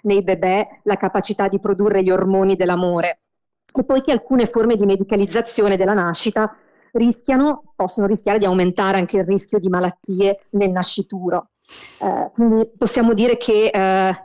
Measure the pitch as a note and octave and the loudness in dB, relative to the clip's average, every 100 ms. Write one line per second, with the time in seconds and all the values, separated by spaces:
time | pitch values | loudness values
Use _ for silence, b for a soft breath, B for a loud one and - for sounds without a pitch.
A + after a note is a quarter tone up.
0 | G#3 G3 F#3 F3+ F#3 F#3+ G#3+ B - G3 | -2 0 0 0 0 0 -2 B -4 -2
1 | F#3+ G3 - G#3 G3 G3 G3+ F#3+ G#3 G3+ | -2 -2 -4 -2 -2 -2 -2 0 0 2
2 | F#3 F#3 F#3+ F#3+ F#3+ F#3 F3+ F3+ F3+ F3 | 2 0 2 2 2 0 0 0 0 -2
3 | F3 - _ _ _ _ - - - C4+ | -2 -6 _ _ _ _ -8 -4 0 0
4 | C4+ B3+ - C4 A3+ A3+ A3 A3 G3+ G3 | 0 -2 0 0 2 0 0 2 2 2
5 | G3 G#3 G3+ A3+ A3+ - G3+ F#3+ F#3+ G#3 | 0 0 0 -2 -2 0 2 2 2 0
6 | F3 F3 A3+ G#3+ G#3+ B B B B A#3 | 0 -2 -4 -2 -2 B B B B 0
7 | A#3 A3+ - C4 C#4+ C#4+ - - F#3 - | 0 0 0 2 2 -2 -8 -6 -4 -2
8 | G3+ G#3 - G#3 G3+ F#3 F3+ F3+ F#3+ G3 | 0 0 0 0 2 2 0 0 0 0
9 | F3 G3 F3+ G3 - G#3 F#3 F3+ F3+ - | 0 0 0 -2 0 -2 0 0 -2 -4
10 | - F#3 G3 G3+ _ G3+ G3 F#3 F3+ - | -6 0 0 0 _ -2 0 0 -4 -6
11 | - G3 F3+ F3+ - _ B B B B | -8 -8 -4 -4 -6 _ B B B B
12 | G3+ - - - A#3 A3 A3+ - A3+ B3+ | -4 -4 -4 0 2 2 0 -2 -4 0
13 | A#3 G#3+ A#3+ A#3+ - G#3+ A3 G3 F#3+ F#3+ | 2 2 2 0 0 2 2 2 0 2
14 | F#3+ F3+ | 0 -2